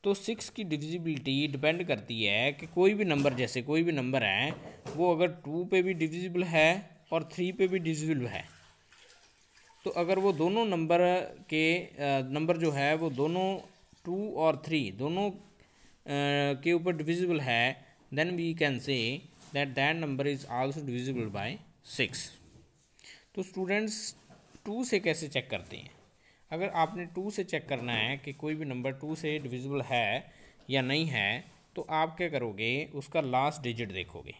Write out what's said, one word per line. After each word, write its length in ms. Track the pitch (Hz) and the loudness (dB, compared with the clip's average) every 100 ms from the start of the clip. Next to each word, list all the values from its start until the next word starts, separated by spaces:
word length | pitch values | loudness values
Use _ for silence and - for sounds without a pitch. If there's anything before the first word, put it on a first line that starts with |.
तो 100 | 202 | 2
सिक्स 340 | 196 - 226 - | 0 0 -4 -6
की 160 | - | -6
डिविजिबिलिटी 840 | 196 151 151 175 165 147 143 135 147 | -4 -4 -4 -4 -2 -2 0 0 0
डिपेंड 360 | 139 151 170 | 2 0 0
करती 400 | 175 120 - 113 | 0 -2 -2 0
है 280 | 104 104 131 | 2 4 2
कि 140 | 143 160 | -2 -4
कोई 280 | 175 190 | 4 4
भी 100 | 208 | 4
नंबर, 300 | 196 143 143 | 2 4 2
जैसे 280 | 123 120 127 | 2 -2 -2
कोई 200 | 135 156 | 0 2
भी 100 | 170 | 2
नंबर 300 | 151 127 131 | 0 0 2
है 320 | 107 98 143 - - - - 151 | 2 2 0 -4 -12 -14 -10 2
वो 180 | 175 | 4
अगर 140 | 165 175 | 4 2
टू 360 | 170 143 160 | 0 -6 -4
पे 180 | 180 185 | 2 2
भी 120 | 185 | 2
डिविजिबल 500 | 170 160 165 185 175 | 0 -2 -2 -2 -2
है 460 | 175 160 156 190 - - _ | 2 6 6 4 -4 -20 _
और 160 | 165 156 | -2 -2
थ्री 200 | - 180 | -2 -2
पे 160 | 180 190 | 2 2
भी 100 | 185 | 2
डिविजिबल 480 | 165 156 156 151 120 | -2 -2 0 0 -2
है, 300 | 101 - - - - _ - - - - _ _ - - - | -6 -10 -20 -20 -20 _ -20 -20 -20 -20 _ _ -20 -20 -10
तो 60 | - | -6
अगर 280 | 170 175 190 | -2 2 4
वो 140 | 196 | 4
दोनों 320 | 151 170 214 | 4 2 2
नंबर 340 | 226 175 160 170 180 180 - - - | 2 0 4 6 6 4 -2 -12 -2
के, 280 | 156 160 175 | 2 4 4
अ, 100 | - - 143 135 131 | -2 -4 0 2 0
नंबर 260 | 143 160 165 | 0 2 2
जो 160 | 160 | 2
है 220 | 139 143 | 2 2
वो 160 | 160 165 | 2 0
दोनों 480 | 123 151 180 190 190 - - _ - | 0 0 2 0 -2 -8 -20 _ -14
टू 300 | 175 185 214 - | -6 -4 -4 2
और 260 | 160 147 - | 2 2 0
थ्री 240 | 156 110 | 0 0
दोनों, 400 | 95 139 180 208 | -2 -2 0 -2
अ, 80 | - - _ - _ - _ - 143 143 143 143 139 | -4 -18 _ -20 _ -20 _ -4 0 2 2 2 0
के 120 | 151 | 2
ऊपर 200 | 170 175 | 2 2
डिविजिबल 480 | 160 156 170 180 165 | -2 -2 0 0 0
है, 460 | 127 117 120 131 - _ - | 2 4 4 0 -14 _ -6
then 160 | 139 170 | -2 0
we 240 | 175 170 | 0 -2
can 260 | 165 147 127 | 2 0 0
say 380 | - 131 113 139 - - - 143 | -2 0 0 -2 -10 -20 -6 -2
that 220 | 139 131 | -2 2
that 260 | 143 165 | 0 2
number 220 | 156 135 143 | -2 0 0
is 200 | 135 139 | -2 -4
also 320 | 120 135 151 143 | -2 -2 -2 -4
divisible 400 | 123 127 123 110 | -4 -2 -4 -4
by 200 | 101 107 - - _ - - | -4 -6 -8 -14 _ -6 0
six। 200 | - - - - - - - _ _ - - - _ | 0 -2 -6 -10 -20 -20 -20 _ _ -20 -20 -20 _
तो 80 | - | -6
स्टूडेंट्स, 720 | 185 190 185 202 220 220 - - - - - - | -6 -4 0 0 0 -2 -4 -6 -18 -20 -20 -14
टू 200 | - 220 | -8 -2
से 160 | 254 202 | 0 2
कैसे 280 | 175 156 151 | 2 0 -2
चेक 220 | 135 - | -4 -4
करते 260 | 104 92 - | -8 -8 -14
हैं? 140 | - - _ _ _ _ _ | -16 -20 _ _ _ _ _
अगर 180 | 160 196 | -4 -2
आपने 360 | 165 160 180 | 2 0 0
टू 260 | 170 175 196 | -8 -6 -6
से 140 | 202 | -4
चेक 240 | 180 156 - | -4 -4 -4
करना 240 | 131 120 | -4 -2
है 240 | 113 110 139 | 0 0 -2
कि 160 | 143 | -8
कोई 220 | 139 151 | -8 -6
भी 100 | 156 | -4
नंबर 280 | 151 127 131 | -4 -4 -4
टू 220 | 135 151 | -6 -6
से 240 | 156 156 151 | -4 -4 -4
डिविजिबल 440 | 135 123 135 139 | -4 -6 -4 -4
है 500 | 120 123 107 120 - - - - - | 0 2 2 0 -6 -20 -20 -20 -2
या 120 | 135 | 0
नहीं 240 | 127 147 160 | 2 0 0
है, 380 | 123 101 120 - - _ - | 2 2 0 -6 -20 _ -10
तो 100 | - | -2
आप 260 | 156 160 165 | 0 0 -2
क्या 120 | 175 | -2
करोगे, 600 | 143 120 101 113 131 156 | -2 -4 -2 -2 0 -4
उसका 260 | 143 135 165 | -8 -2 -2
लास्ट 420 | 139 127 143 156 | 2 2 0 -2
डिजिट 300 | 127 113 110 | -6 -4 -6
देखोगे। 420 | 92 87 80 - | -6 -8 -12 -16